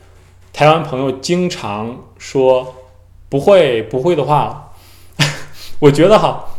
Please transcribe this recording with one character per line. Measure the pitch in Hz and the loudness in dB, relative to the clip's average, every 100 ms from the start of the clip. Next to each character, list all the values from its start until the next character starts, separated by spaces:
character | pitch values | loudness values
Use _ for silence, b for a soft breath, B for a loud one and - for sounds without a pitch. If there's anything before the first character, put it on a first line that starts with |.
| b b b b _ | b b b b _
台 | - 147 | 0 2
湾 | 160 | 2
朋 | 143 131 | -2 -4
友 | 135 | -4
经 | 131 - 175 180 | -6 -4 -2 -2
常 | - 107 104 113 131 - - | -6 -10 -8 -8 -12 -20 -20
说 | - 135 131 127 127 - - - _ - - | -6 0 2 2 -2 -16 -20 -20 _ -20 -6
“不 | 143 | -2
会， | 196 196 143 117 | 4 4 4 0
不 | 107 127 | -4 -4
会” | 151 160 | -2 -2
的 | |
话， | 139 147 110 - - b b b b - | 0 0 -2 -8 -18 b b b b -4
<laughs> | 147 - - - - - | -4 -4 -14 -16 -8 2
我 | 147 | 4
觉 | 143 180 | 4 4
得 | 220 | 4
哈， | 147 - B | 2 -4 B